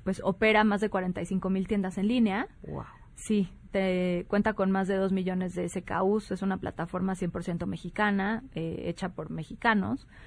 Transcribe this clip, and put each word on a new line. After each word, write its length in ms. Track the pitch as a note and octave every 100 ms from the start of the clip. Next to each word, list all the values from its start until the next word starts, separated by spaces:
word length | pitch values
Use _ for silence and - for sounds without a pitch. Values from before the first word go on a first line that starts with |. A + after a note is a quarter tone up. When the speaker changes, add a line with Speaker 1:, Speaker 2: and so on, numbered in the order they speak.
Speaker 1:
pues 160 | - F#3+
opera 400 | - F#3 A3 G#3+
más 160 | G#3+ G3+
de 100 | G#3
cuarenta 300 | F#3+ F#3 F3+
y 60 | F3
cinco 240 | F#3+ F#3
mil 160 | F#3+ F#3
tiendas 320 | G#3 F#3 F#3+
en 100 | G3+
línea. 380 | B3 A3 G3 - -
Speaker 2:
Wow. 220 | - D3 - - - -
Speaker 1:
Sí, 340 | - G#3+ F3+ - -
te, 540 | G3 F#3+ F3+ F3+ F3 -
cuenta 240 | G3+ G#3+
con 160 | G#3 F#3+
más 160 | F#3+ F#3
de 100 | F#3+
dos 160 | F#3+
millones 420 | F#3+ F#3 F#3 F#3
de 100 | F3+
S 180 | F3 F#3
K 200 | F3 F#3+
Us, 260 | F#3+ G#3+ -
es 120 | F#3+
una 160 | G3 F#3+
plataforma 580 | F3+ - E3 F#3+ F#3+ F#3
cien 140 | F3
por 100 | F3
ciento 240 | F3 E3+ F3
mexicana, 800 | F3 F3 - G#3+ G3+ G3 A3+ C4+
eh, 300 | - E3 E3+ -
hecha 240 | E3+ F3+
por 200 | - D#3
mexicanos, 760 | E3 D#3 - A#3 G#3+ F#3+ C4 - -